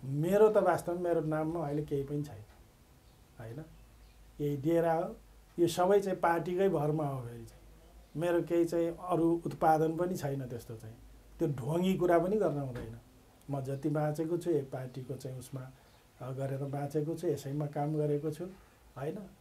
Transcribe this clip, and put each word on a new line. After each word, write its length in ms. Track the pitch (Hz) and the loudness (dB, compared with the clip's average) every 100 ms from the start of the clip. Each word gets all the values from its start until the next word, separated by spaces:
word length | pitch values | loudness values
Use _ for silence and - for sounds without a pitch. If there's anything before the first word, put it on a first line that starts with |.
| 131 | -4
मेरो 440 | 143 165 202 214 | -2 2 6 6
त 80 | 208 | 6
वास्तवमा 440 | 185 165 - 175 | 4 2 0 -2
मेरो 200 | 175 165 | 0 0
नाममा 440 | 156 156 156 170 147 | 0 0 -2 -2 -2
अहिले 160 | 147 | -4
केही 220 | 151 143 | -2 -4
पनि 200 | 139 147 | -2 -6
छैन, 200 | 147 101 107 - - - - - - - - - | -6 -10 -18 -20 -20 -20 -20 -20 -20 -20 -20 -16
होइन? 240 | 117 127 160 - - - - - - - | -12 -12 -14 -18 -20 -20 -20 -20 -20 -4
यही 160 | 147 143 | -2 0
डेरा 360 | 135 170 165 | 2 4 4
हो। 220 | 165 190 - - - - - | 2 0 -6 -18 -20 -14 2
यो 80 | 170 | 2
सबै 320 | 165 180 202 | 4 6 6
चाहिँ 200 | 196 185 | 4 2
पार्टीकै 500 | 170 170 160 180 196 | 2 2 0 2 2
भरमा 360 | 160 147 151 147 | 4 2 0 0
हो। 160 | 135 | -4
फेरि 240 | 120 120 113 | -8 -12 -14
चाहिँ 160 | - - - - - - 151 | -18 -20 -20 -20 -20 -14 -4
मेरो 200 | 175 170 | 2 2
केही 240 | 160 170 170 | 2 2 2
चाहिँ 300 | 170 170 170 180 | 2 0 -2 -2
अरू 340 | 170 165 170 156 | 2 4 2 -2
उत्पादन 500 | 143 165 160 160 160 | 2 4 6 4 0
पनि 200 | 180 180 | -2 -2
छैन 260 | 139 139 127 | -4 -4 -6
त्यस्तो 280 | 120 - 113 | -8 -10 -14
चाहिँ। 200 | 110 113 - - - - | -14 -18 -20 -20 -20 -4
त्यो 80 | 165 | -2
ढोङ्गी 460 | 139 123 165 185 | -2 -2 0 2
कुरा 260 | 180 175 170 | 2 6 6
पनि 160 | 175 214 | 4 2
गर्न 220 | 180 143 | 2 0
हुँदैन। 420 | 135 123 113 117 - - - - - | -6 -8 -10 -12 -18 -20 -20 -20 -8
म 120 | 139 | -6
जति 280 | 131 131 156 | -4 -4 -2
बाँचेको 480 | 147 151 151 160 170 | 0 0 -2 -2 -2
छु, 140 | 175 | 0
यो 80 | 156 | 0
पार्टीको 560 | 131 131 127 - 123 123 | 0 -8 -10 -10 -10 -10
चाहिँ 240 | 131 127 | -8 -10
उसमा, 320 | - 135 131 - - - _ - | -10 -12 -14 -18 -20 -20 _ -16
अ, 100 | 131 | -10
गरेर 260 | 131 135 135 | -6 -4 -4
बाँचेको 580 | 139 139 139 156 147 165 | -6 -4 -2 -2 -2 -2
छु, 120 | 175 | -2
यसैमा 380 | 143 143 143 151 | -2 -4 -4 -4
काम 300 | 151 147 151 | -2 -2 0
गरेको 340 | 151 147 156 | 0 0 -2
छु, 120 | 151 180 190 - - - - | -6 -10 -14 -20 -20 -20 -10
होइन? 200 | 143 190 190 - | -8 -8 -12 -20